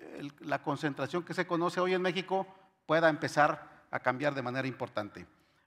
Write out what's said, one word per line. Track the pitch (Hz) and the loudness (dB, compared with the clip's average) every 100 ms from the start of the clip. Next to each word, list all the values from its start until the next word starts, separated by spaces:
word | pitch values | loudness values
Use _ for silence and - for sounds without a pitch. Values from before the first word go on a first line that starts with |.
| - 143 | -16 -12
el, | 143 - | -14 -12
la | 156 139 | -6 -4
concentración | 156 143 156 139 139 175 | -4 -2 -2 -2 -4 -4
que | 170 | -4
se | 180 175 | -4 -2
conoce | 170 175 180 | 0 0 0
hoy | 185 | 0
en | 185 | 2
México | 185 180 170 190 185 - _ _ | 0 -2 -2 -4 -4 -12 _ _
pueda | - 160 160 | 2 6 6
empezar | 151 139 151 151 160 - - - | 4 0 4 4 4 -8 -20 -8
a | - | -2
cambiar | 127 127 147 | 0 2 0
de | 135 | 0
manera | 123 131 131 | -4 -2 -4
importante. | 123 120 107 104 90 87 _ _ _ | -4 -6 -6 -8 -12 -18 _ _ _